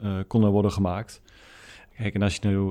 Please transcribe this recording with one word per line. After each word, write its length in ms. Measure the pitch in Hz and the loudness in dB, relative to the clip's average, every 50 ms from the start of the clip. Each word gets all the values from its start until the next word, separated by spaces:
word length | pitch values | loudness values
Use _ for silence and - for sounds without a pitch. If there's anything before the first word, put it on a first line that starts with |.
eh, 100 | 107 101 95 95 95 | -6 -6 -4 -4 -4
konden 240 | - - 113 107 101 | 0 2 2 4 4
worden 220 | 98 104 101 101 | 4 2 2 0
gemaakt. 500 | - 95 98 90 90 101 113 - - - _ - - - - - - - - - - - - _ _ | 0 0 -2 -2 -2 -6 -8 -12 -16 -20 _ -20 -20 -20 -20 -20 -20 -20 -20 -20 -20 -20 -20 _ _
Kijk, 180 | - 113 101 - | -8 -6 -4 -2
en 80 | 101 | 0
als 120 | 101 101 - | 0 0 0
je 140 | - - 104 | 0 0 0
nu, 80 | 98 98 98 98 | 2 2 0 -2